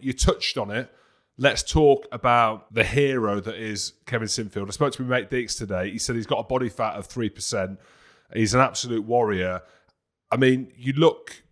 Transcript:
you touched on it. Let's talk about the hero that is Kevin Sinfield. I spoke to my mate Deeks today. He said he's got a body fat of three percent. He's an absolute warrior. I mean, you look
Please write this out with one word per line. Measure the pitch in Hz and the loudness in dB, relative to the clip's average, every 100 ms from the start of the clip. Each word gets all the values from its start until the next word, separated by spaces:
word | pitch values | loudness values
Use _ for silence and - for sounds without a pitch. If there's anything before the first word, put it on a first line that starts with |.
you | 131 | -6
touched | 127 - - - 131 | 0 2 2 -2 -4
on | 101 | -4
it. | 110 - _ _ _ _ - | -6 -8 _ _ _ _ 0
Let's | 135 101 | 2 2
talk | - 160 147 143 - | 0 4 6 6 0
about | 117 123 120 113 110 - | -2 2 4 4 0 -4
the | 110 | 0
hero | 104 131 143 131 107 101 | 0 2 0 0 0 -2
that | 101 98 | -6 -8
is | 110 101 - - - | -8 -6 -8 -12 -6
Kevin | 120 110 | -6 -4
Sinfield. | - 107 104 101 | -6 -6 -8 -8
I | |
spoke | - 143 | 0 -2
to | 131 | 0
my | 123 123 | -2 -2
mate | 95 | 0
Deeks | 123 113 - | -4 -4 -6
today. | 104 92 92 | -4 -4 -4
He | 113 | -4
said | - 117 | -4 -4
he's | |
got | 104 117 | -2 -4
a | |
body | 110 127 123 | -2 -2 -2
fat | - 110 | -4 -6
of | 104 | -6
three | - 127 107 | -10 -4 -4
percent. | - - 107 95 98 _ _ _ _ _ | -4 -6 -4 -4 -6 _ _ _ _ _
He's | 113 107 | -2 2
an | 123 | 4
absolute | 131 - 120 113 | 2 0 -4 -4
warrior. | 110 120 110 95 92 90 - _ _ _ _ _ _ | 0 2 2 0 -2 -4 -10 _ _ _ _ _ _
I | 127 | 2
mean, | 131 131 127 123 | 4 4 -2 -6
you | 127 | -4
look | 139 160 - - - _ | 4 4 4 -6 -20 _